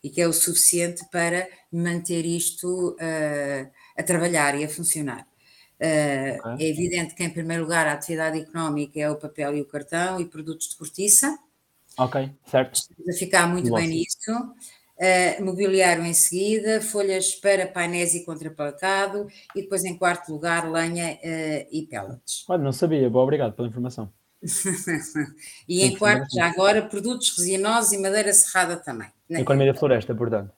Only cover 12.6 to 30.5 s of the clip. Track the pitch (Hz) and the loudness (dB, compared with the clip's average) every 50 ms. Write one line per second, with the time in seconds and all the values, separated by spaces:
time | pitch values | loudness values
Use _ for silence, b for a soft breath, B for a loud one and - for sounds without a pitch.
12.6 | 131 131 - - - - - _ - 180 175 - 190 175 - 180 175 175 180 180 | 2 2 -2 -4 -4 -4 -18 _ -6 -6 -4 -4 -2 2 4 4 4 4 2 0
13.6 | - 120 - 175 170 165 160 165 175 - - _ - - 220 240 254 - - B | 0 2 2 2 2 0 0 -2 -2 -4 -6 _ -6 -6 -6 -6 -6 -10 -14 B
14.6 | B B B B B B B - 180 190 185 185 180 175 - - 202 185 180 180 | B B B B B B B 0 2 4 4 6 4 2 0 -2 -4 -4 -2 0
15.6 | 202 190 190 190 185 180 170 165 170 170 170 - - - 170 180 190 208 220 220 | 2 2 4 6 6 6 4 2 0 0 2 2 2 2 2 0 0 2 2 2
16.6 | 202 214 220 220 214 - - 208 202 196 190 190 185 - - - - 202 196 190 | 2 2 0 0 0 -2 -2 0 0 0 0 0 0 -2 -4 0 2 2 4 4
17.6 | 185 190 190 180 170 175 175 175 175 175 175 175 - - 160 147 151 156 156 - | 2 -2 -2 -2 -2 -2 0 0 0 0 0 -2 -4 -8 -10 -8 -10 -12 -8 -6
18.6 | 147 147 143 - - 190 196 196 202 196 190 208 208 202 B B B B - 202 | -6 -6 -6 -2 0 0 2 2 0 0 -2 -6 -8 -8 B B B B -8 -8
19.6 | 196 196 196 185 170 185 175 175 185 175 175 175 - - 156 147 156 170 170 170 | -6 -2 -2 -2 -2 -2 -4 0 2 0 0 0 -6 -10 -10 -6 -2 0 0 0
20.6 | 165 165 160 165 165 165 170 170 170 165 - - - 165 165 160 160 156 151 147 | 0 0 0 0 0 0 -2 -4 -4 -6 -6 -8 -8 -6 -6 -4 -4 -4 -4 -4
21.6 | - - - 156 156 - - 107 98 95 123 - _ - - - - - 180 175 | -6 -6 -8 -8 -8 -6 -8 -8 -8 -8 -12 -14 _ -10 -10 -10 -4 0 0 2
22.6 | 143 139 131 - - - 160 147 131 123 110 127 127 135 147 147 135 110 104 - | 2 0 0 2 2 2 4 4 4 4 6 4 4 4 4 0 0 -2 -2 -4
23.6 | 123 120 107 123 120 127 120 - 110 98 _ _ _ _ _ _ - 170 - - | -6 -6 -4 -6 -6 -6 -6 -10 -12 -12 _ _ _ _ _ _ -8 -6 -4 -2
24.6 | - 196 180 - - 185 165 151 151 - - 151 143 147 - B B B B B | -2 -2 -4 -4 -4 -4 -4 -4 -4 -6 -4 -4 -4 -4 -8 B B B B B
25.6 | B - 175 180 190 202 - - 208 208 208 - - - - 175 170 170 170 180 | B -2 2 4 4 2 2 2 4 4 4 2 0 -4 0 0 0 0 2 4
26.6 | 190 202 214 220 214 214 - 202 190 233 247 - - - - - 175 180 190 190 | 4 4 4 4 0 -2 -6 -4 -4 -4 -4 -2 -2 -2 -2 0 -2 0 0 0
27.6 | 196 214 226 233 220 220 214 202 190 196 196 214 208 202 196 - - - - 185 | 2 2 2 2 2 2 0 2 0 0 2 2 2 4 6 6 4 6 4 2
28.6 | 180 170 175 170 - - 123 113 104 - _ _ _ _ 165 160 131 - 139 139 | 2 2 0 -6 -6 -8 -8 -8 -10 -12 _ _ _ _ -2 -2 2 4 4 6
29.6 | 139 135 131 131 - 143 131 113 107 - - 107 120 113 110 104 101 98 | 6 4 4 4 4 4 4 4 2 -2 -4 -2 -2 0 0 -2 -4 -6